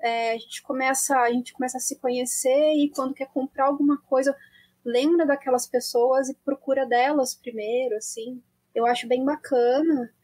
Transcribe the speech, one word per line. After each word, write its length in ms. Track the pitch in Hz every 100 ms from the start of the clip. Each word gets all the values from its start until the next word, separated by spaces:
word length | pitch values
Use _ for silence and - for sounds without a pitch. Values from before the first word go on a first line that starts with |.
É, 320 | 233 233 226
a 60 | 226
gente 240 | - -
começa, 520 | - 262 262 269 -
a 160 | 262 240
gente 220 | 247 240
começa 240 | - 254 254
a 40 |
se 200 | - -
conhecer 720 | 247 247 254 - 262 269 311
e 160 | 311 294
quando 240 | 277 262
quer 160 | - 269
comprar 320 | - 269 - 277
alguma 320 | 285 285 285
coisa, 360 | _ 262 269 277 - _ _ _
lembra 440 | 240 240 294 339 294
daquelas 400 | 277 269 247 -
pessoas 640 | 247 - 240 247 262 269
e 40 | -
procura 440 | - 269 - 269 254
delas 480 | 240 269 294 254
primeiro, 640 | - 247 220 208 247 254 214
assim. 440 | - 233 233 254 - _ _
Eu 120 | - 233
acho 220 | 247 240
bem 160 | 254
bacana. 880 | 269 302 - 247 240 262 330 277 240 _